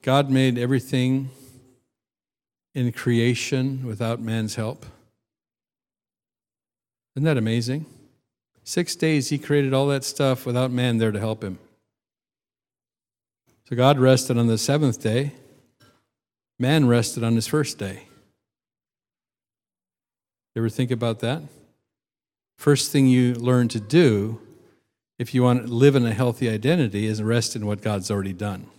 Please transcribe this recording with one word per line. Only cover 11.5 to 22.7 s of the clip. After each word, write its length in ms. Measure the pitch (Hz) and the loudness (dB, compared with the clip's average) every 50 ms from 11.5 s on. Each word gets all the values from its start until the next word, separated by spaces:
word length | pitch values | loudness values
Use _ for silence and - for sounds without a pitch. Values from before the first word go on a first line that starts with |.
| 90 - - _ _ _ _ _ _ _ _ _ _ _ _ _ _ _ _ _ _ _ _ _ _ _ _ _ _ _ _ _ _ _ _ _ _ _ _ _ _ _ _ _ | -12 -12 -18 _ _ _ _ _ _ _ _ _ _ _ _ _ _ _ _ _ _ _ _ _ _ _ _ _ _ _ _ _ _ _ _ _ _ _ _ _ _ _ _ _
So 60 | 123 | 0
God 220 | 117 127 135 147 | 4 4 4 6
rested 400 | 131 127 131 131 123 - - 123 | 6 6 6 6 4 2 0 0
on 100 | 120 117 | 2 2
the 100 | 117 113 | 2 0
seventh 440 | 107 - - 139 156 156 131 107 - | 0 0 -2 0 2 0 0 -2 -2
day. 300 | - 113 110 127 143 143 - - - _ _ _ _ _ _ _ _ _ _ _ _ _ _ _ _ _ _ _ _ _ _ - | -2 -2 -2 -2 -2 -4 -10 -14 -20 _ _ _ _ _ _ _ _ _ _ _ _ _ _ _ _ _ _ _ _ _ _ -4
Man 280 | 127 131 156 160 139 | 0 2 4 4 4
rested 360 | 123 120 120 110 - - 117 117 | 4 4 2 2 -2 -4 -4 -2
on 120 | 117 117 | 0 0
his 120 | 113 110 | 0 0
first 300 | - - 151 147 147 - | 0 -2 -2 -2 -2 -6
day. 260 | - 104 95 - - - _ _ _ _ _ _ _ _ _ _ _ _ _ _ _ _ _ _ _ _ _ _ _ _ _ _ _ _ _ _ _ _ _ _ _ _ _ _ _ _ _ _ _ _ _ _ _ _ _ _ | -10 -10 -10 -10 -14 -20 _ _ _ _ _ _ _ _ _ _ _ _ _ _ _ _ _ _ _ _ _ _ _ _ _ _ _ _ _ _ _ _ _ _ _ _ _ _ _ _ _ _ _ _ _ _ _ _ _ _
You 80 | 120 | -4
ever 80 | 113 113 | -4 -2
think 220 | - - 127 120 | -2 -2 -2 -2
about 280 | 127 110 120 117 113 107 | -2 -2 -2 -4 -4 -4
that? 240 | - 117 139 165 151 147 - - _ _ _ _ _ _ _ _ _ _ _ _ _ _ _ _ _ _ _ | -4 -4 -4 -6 -10 -16 -20 -20 _ _ _ _ _ _ _ _ _ _ _ _ _ _ _ _ _ _ _
First 340 | _ - 147 | _ 2 2